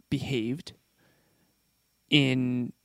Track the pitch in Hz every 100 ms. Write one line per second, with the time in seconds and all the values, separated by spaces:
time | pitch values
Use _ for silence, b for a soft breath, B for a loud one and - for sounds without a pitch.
0 | _ 139 120 127 113 139 - - _ _
1 | _ _ _ _ _ _ _ _ _ _
2 | - 151 135 131 127 123 120 -